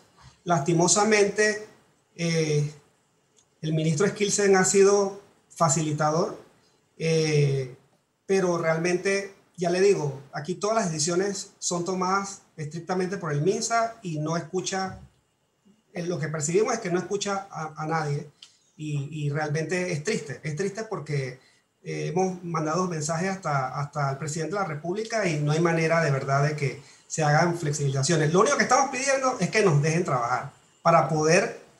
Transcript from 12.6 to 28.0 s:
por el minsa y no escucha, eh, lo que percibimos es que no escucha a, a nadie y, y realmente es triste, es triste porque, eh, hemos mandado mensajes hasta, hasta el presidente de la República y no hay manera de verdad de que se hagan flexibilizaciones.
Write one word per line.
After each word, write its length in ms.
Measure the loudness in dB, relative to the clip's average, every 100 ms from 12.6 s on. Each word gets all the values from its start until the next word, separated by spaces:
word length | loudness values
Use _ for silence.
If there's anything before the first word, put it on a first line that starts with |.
| -10 -8 -4 -2 -2 -4
por 140 | -4
el 120 | 0
minsa 540 | 2 0 0 0 0 -4
y 160 | -8 -4
no 180 | -2 -4
escucha, 600 | -4 -6 -4 -4 -6 -10 -18 _ _ _ _ _ _ _ _
eh, 100 | -8
lo 140 | -4 -4
que 100 | -4
percibimos 460 | -4 0 2 2
es 60 | 0
que 100 | -2
no 80 | -2
escucha 500 | -2 -4 -2 -4 -6
a, 220 | -10 -10 -8
a 80 | -4
nadie 460 | -2 -2 -4 -6 _ -20 _ _ -12
y, 500 | -6 -6 -6 -4 -4
y 40 |
realmente 640 | -2 -2 -2 -2 -4 -2
es 120 | -4
triste, 360 | -4 -4 -6 -10
es 140 | -8 -4
triste 280 | -4 -6
porque, 560 | -8 -8 -4 -4 -4 -10 _ _ _ _
eh, 240 | -10 -6 -4
hemos 360 | -2 -2 -4
mandado 440 | -6 -4 -2 -2 -2
mensajes 420 | -4 -4 -2 -4
hasta, 500 | -4 -2 -2 -2 -6
hasta 300 | -6 -4 -4
el 80 | -4
presidente 380 | -6 -6 -4 -4
de 60 |
la 60 | -4
República 600 | -6 -6 -6 -4 -2 -2
y 120 | 0
no 120 | 0
hay 80 | 2
manera 420 | 2 2 2 2
de 80 | 2
verdad 340 | 0 0 0
de 120 | 0 0
que 260 | -4 -6 -14 -20 -8
se 180 | -2
hagan 320 | 2 4 2 0
flexibilizaciones. 800 | -4 -2 -2 0